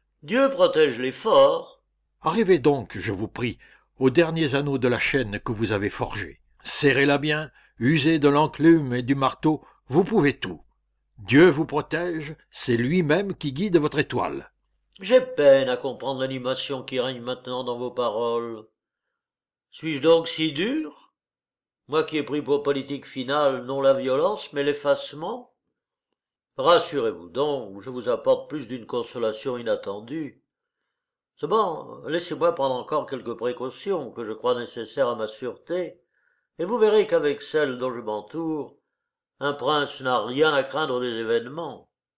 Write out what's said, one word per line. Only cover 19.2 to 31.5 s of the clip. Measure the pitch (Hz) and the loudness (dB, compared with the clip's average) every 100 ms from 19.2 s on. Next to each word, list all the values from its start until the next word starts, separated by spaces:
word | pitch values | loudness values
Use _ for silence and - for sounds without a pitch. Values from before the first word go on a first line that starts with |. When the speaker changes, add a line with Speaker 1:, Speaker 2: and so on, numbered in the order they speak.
| _ _ _ _ _ | _ _ _ _ _
Speaker 1:
Suis-je | - 160 143 | -12 -8 0
donc | 151 165 160 | 4 4 4
si | - 160 | -4 -4
dur ? | 139 202 302 151 - _ _ _ _ _ _ _ _ - | -2 -2 -4 -6 -14 _ _ _ _ _ _ _ _ -4
Moi | 151 | -2
qui | 156 156 | 0 -2
ai | |
pris | 143 147 | -4 -4
pour | 127 143 | 0 0
politique | 143 143 135 143 - | 0 -2 -4 -10 -10
finale | 135 127 147 143 131 123 | -10 -4 0 2 0 -4
non | 135 | 2
la | 135 | 4
violence, | 131 127 131 175 208 - | 4 2 0 0 -2 -6
mais | 147 | -2
l'effacement ? | 143 143 - - - 143 170 247 247 _ _ _ _ _ _ _ _ _ _ - | -2 0 0 0 -2 -10 -10 -10 -14 _ _ _ _ _ _ _ _ _ _ -2
Rassurez-vous | 131 170 - 143 113 85 87 | 4 4 4 -2 -2 -4 -8
donc, | 123 147 139 107 98 | -4 -2 -4 -6 -12
je | 101 | -12
vous | 123 117 | -6 -4
apporte | 117 131 123 - | 0 2 2 0
plus | 147 117 | -12 -10
d'une | 127 107 | -12 -6
consolation | 123 113 131 110 107 139 123 | -6 -6 -4 -4 -2 -6 -4
inattendue. | 117 104 - 101 113 156 143 - _ _ _ _ _ _ _ _ _ _ | -2 -2 -4 -10 -10 -10 -10 -14 _ _ _ _ _ _ _ _ _ _
Seulement, | 151 | -2